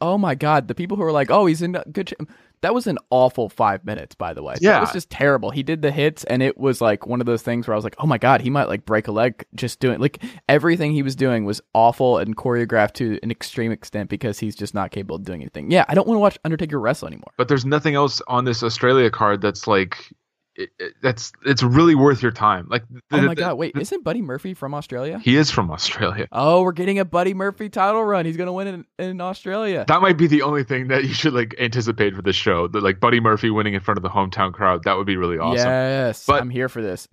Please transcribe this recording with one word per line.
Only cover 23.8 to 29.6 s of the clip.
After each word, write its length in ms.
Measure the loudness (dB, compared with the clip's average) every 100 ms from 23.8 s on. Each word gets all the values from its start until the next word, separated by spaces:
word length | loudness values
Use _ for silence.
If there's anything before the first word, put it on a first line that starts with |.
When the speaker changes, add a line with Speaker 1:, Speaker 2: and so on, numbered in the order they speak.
Speaker 1:
isn't 240 | -6 -6 -4
Buddy 160 | -4
Murphy 320 | -6 -8 -10
from 200 | -10 -10
Australia? 460 | -10 -8 -8 -8 -4
Speaker 2:
He 160 | 2 4
is 160 | 4
from 180 | 2 -2
Australia. 600 | -2 -6 -2 -4 -4 -6
Speaker 1:
Oh, 300 | -2 2 4
we're 100 | 2
getting 260 | -2 -2 -2
a 60 |
Buddy 300 | -2 0 -2
Murphy 340 | -2 -6 -6 -8
title 380 | -2 0 2 0
run. 200 | 0 -2
He's 120 | -4
gonna 160 | -6
win 140 | -6 -8
in, 160 | -10 -16 -10
in 220 | -10 -8
Australia. 640 | -8 -8 -6 -4